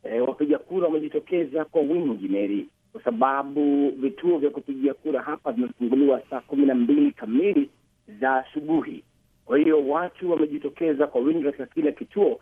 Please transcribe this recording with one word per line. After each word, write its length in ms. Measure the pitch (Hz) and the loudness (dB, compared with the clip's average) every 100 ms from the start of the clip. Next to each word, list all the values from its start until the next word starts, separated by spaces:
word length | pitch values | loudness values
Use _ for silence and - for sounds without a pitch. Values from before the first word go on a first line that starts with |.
e, 160 | - 113 | -6 -2
wapiga 380 | 123 131 151 151 | -2 -2 0 0
kura 300 | - 185 170 | -2 -2 0
wamejitokeza 800 | 165 151 151 - 175 147 156 156 | -2 -4 -6 -4 -4 -2 -4 -2
kwa 160 | 165 | 0
wingi, 460 | 143 165 143 107 95 | 0 0 0 -2 -2
Mary, 400 | 98 101 101 - _ _ | -2 -2 -4 -6 _ _
kwa 120 | 226 | -8
sababu 840 | 123 113 131 139 139 143 147 143 143 | -4 0 0 0 -2 0 2 4 2
vituo 480 | 139 131 - 175 165 | 0 -4 -2 0 2
vya 120 | 139 | 0
kupigia 440 | 143 143 135 139 | -2 -8 -2 -2
kura 280 | 131 151 131 | -2 -4 -4
hapa 300 | 143 160 147 | -4 -8 -6
vimefunguliwa 680 | 117 123 - 120 135 139 127 - | -2 -4 -2 0 4 4 2 -2
saa 100 | 131 | -12
kumi 240 | - 139 139 | -4 2 2
na 100 | 123 | 4
mbili 360 | 120 147 143 | 4 4 2
kamili 580 | - 110 127 202 160 139 _ _ _ _ 208 | 0 -2 0 2 2 -2 _ _ _ _ -4
za 140 | 131 131 | 0 0
asubuhi. 680 | - 151 151 160 - - - _ _ _ - | -2 -8 -2 -2 -2 -10 -18 _ _ _ -2
Kwa 120 | 147 | 2
hiyo 300 | 165 151 135 | 4 4 2
watu 440 | 156 180 - 180 | -2 -4 -6 -2
wamejitokeza 760 | 156 151 147 143 - 165 139 147 | 0 -2 -4 -8 -4 -2 0 0
kwa 140 | 123 | 0
wingi 220 | 139 165 | 0 0
katika 220 | 143 139 127 | -2 -4 -8
kila 260 | 160 147 | -2 -2
kituo, 480 | - - 208 196 233 | -2 -6 0 0 0